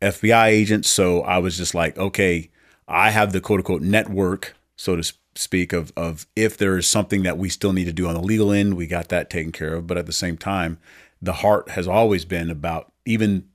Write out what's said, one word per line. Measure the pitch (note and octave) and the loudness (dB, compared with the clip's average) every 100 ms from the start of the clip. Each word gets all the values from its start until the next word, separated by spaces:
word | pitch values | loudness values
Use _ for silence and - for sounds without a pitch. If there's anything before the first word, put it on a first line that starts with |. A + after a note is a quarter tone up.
F | G2 - | -4 0
B | G#2+ | 4
I | A2+ A2+ | 6 6
agents. | G#2+ G#2 G#2+ - | 6 4 2 0
So | - F#2 F2 | 2 2 2
I | - F#2 | 0 0
was | F2+ E2+ | 0 -4
just | F2 | -4
like, | F2 E2 - | -2 -2 -2
"Okay, | F#2+ - G2 F2 E2 _ _ _ - | -6 0 0 0 -4 _ _ _ -6
I | E2 G#2+ | 2 4
have | G#2+ G#3 | 4 2
the | - | 0
quote | - G2+ | 0 0
unquote | - F2 | 0 -2
network," | E2 A2 G#2+ F#2+ F#2 F#2+ - - _ - | 2 0 0 0 -2 -2 -8 -16 _ -10
so | - F2 | -2 -2
to | |
s-, | D#2+ - _ | -2 -8 _
speak, | - - F#2 F2 | -10 -2 -2 0
of, | F2 D#2+ - | -2 -4 -6
of | E2+ D#2 - | -6 -8 -10
if | - A2 - | 0 0 2
there | G2 F#2 | 0 2
is | F2 | 2
something | G#2+ F#2+ G2+ | 0 0 0
that | F#2 E2 | 0 -2
we | F#2+ | -4
still | - G2+ | -2 0
need | F#2+ | 0
to | F2 | -2
do | E2 F2 | -2 -2
on | |
the | E2 | -2
legal | F#2 A2 G2+ | 0 2 4
end, | G2+ G2+ | 4 2
we | F2+ E2+ | 0 -4
got | F2 E2+ | -6 -2
that | F2+ D#2 | -4 -2
taken | F2+ D#2+ | -6 -6
care | - D#2 | -6 -6
of. | E2 E2+ | -6 -4
But | F2 | -6
at | E2 | -4
the | |
same | D#2+ F2+ E2 | -6 -4 -6
time, | - G2 E2 E2 _ - - - | -4 -4 -4 -6 _ -20 -20 -10
the | F2+ | -6
heart | E2 G2+ G#2 - | 0 2 2 0
has | - F2+ | -6 0
always | G2 A2+ F#2+ | 2 4 2
been | E2+ F2 E2+ | -2 -4 -4
about | D#2+ E2+ D#2+ - _ | -4 -6 -6 -8 _
even | - A2+ G#2+ F#2+ F#2+ | -2 0 2 0 -4